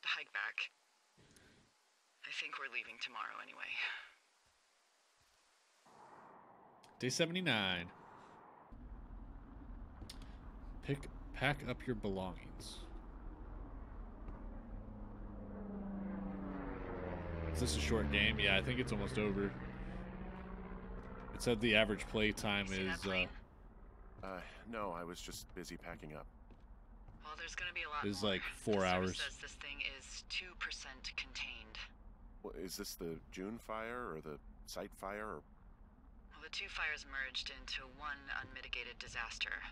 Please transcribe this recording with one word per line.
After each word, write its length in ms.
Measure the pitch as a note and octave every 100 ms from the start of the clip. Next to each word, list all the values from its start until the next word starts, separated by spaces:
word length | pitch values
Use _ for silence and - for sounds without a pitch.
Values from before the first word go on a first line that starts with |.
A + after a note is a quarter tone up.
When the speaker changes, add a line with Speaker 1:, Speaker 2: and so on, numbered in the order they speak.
Speaker 1:
Hike 240 | - - D3 G2+
back. 320 | G#2 - - _ _ _ _ - - - - - - _ _ _ _ _ -
I 40 | C#3
think 240 | D#3 C#3+
we're 80 | C3+
leaving 320 | A#2+ A2 A2+
tomorrow 400 | - A#2 G#2 G#2+
anyway. 320 | G#2 G#2+ F#2+ - - - - - _ _ _ _ _ _ _ _ _ _ _ _ _ _ _ _ - - - - - - - - - - - -
Speaker 2:
Day 80 | B2+
seventy-nine. 800 | - E3 F3 F3 A2+ F#2+ F2+ F2 - - - - - - - - - - - - - - - - - - - - - - - - - - - - -
Pick, 240 | - C#3 - - -
pack 240 | - C3 C#3+ D3
up 160 | A#2+ -
your 100 | A2+
belongings. 840 | G#2+ F#2+ F#2 E2+ - - - - - - - - - - - - - - - - - - - - - - - - - - - - - - - - - - - - - - G2 G2 F#2+ F#2+ F#2 F2+ F2+ F2+ F2+ F2 - E2 D#2+
Is 80 | D#2+
this 160 | A#2+ -
a 40 |
short 320 | - A2+ G#2
game? 260 | G2+ G#2 A2+
Yeah, 180 | G2+ F#2+
I 60 |
think 160 | F#2+ B2
it's 140 | B2
almost 260 | G#2+ G2+ -
over. 280 | G#2 G2 G2 - - - - - - - - - - - - - - - - - -
It 80 | -
said 180 | - A2+
the 140 | A#2
average 320 | G#2+ G#2+ G2+ -
play 240 | A2+ G#2+
time 340 | G#2 A2 G2+ F#2+
Speaker 1:
You 60 |
see 100 | F#2+
that 100 | F#2+
Speaker 2:
is, 60 | F#2
uh, 80 | G2
Speaker 1:
plane? 200 | F#2 F2+ - - - - - - - - -
Speaker 3:
Uh, 40 | F#2+ F#2 F2 - G#2+
no, 240 | A#2 G#2 E2+
I 80 |
was 160 | E2+ F2
just 320 | - - -
busy 220 | - E2+ F2
packing 380 | F2 D#2+ D#2
up. 120 | D2+ C#2 - - - - - - - - -
Speaker 1:
Well, 100 | D#3 D#3+
there's 180 | E3
gonna 180 | - F3+
be 80 | F3
a 60 | E3
lot 160 | D3 G#2
Speaker 2:
is, 160 | G2
Speaker 1:
more. 100 | G#2
Speaker 2:
like, 100 | F#2+ - -
four 180 | -
Speaker 1:
The 60 | G#2
service 120 | F#2
Speaker 2:
hours. 280 | F2+ F#2 F2
Speaker 1:
says 140 | - -
this 100 | C#3+
thing 280 | - D3 C#3 C3 C3+
is 260 | - - -
two 240 | - F#3 E3+
percent 520 | E3 - C#3+ C3 - -
contained. 640 | C3 B2+ C3 A#2 A2 A2 - - - - - -
Speaker 3:
Well, 120 | - C#2
is 140 | F2+ -
this 180 | G2+
the 220 | - E2+ D#2+ -
June 260 | - F#2+ A2+
fire 540 | - A2 A2+ B2 A#2
or 60 | D#2+
the 160 | D#2 D2 - - -
site 260 | - G2
fire 320 | - F#2+ G#2 G#2+
or 160 | D#2+ - - - - - - - - -
Speaker 1:
Well, 100 | -
the 60 | D#3
two 180 | - G3
fires 360 | F3+ D#3+ D3 C#3+
merged 400 | C3+ C3 B2+ - C3+
into 220 | B2+ - C3+ C3+
one 200 | D3 C#3+ C#3 - B2+
unmitigated 520 | C3 B2 B2+ A#2+ A#2+
disaster. 520 | B2 B2 A2+ - G#2+ G2+ -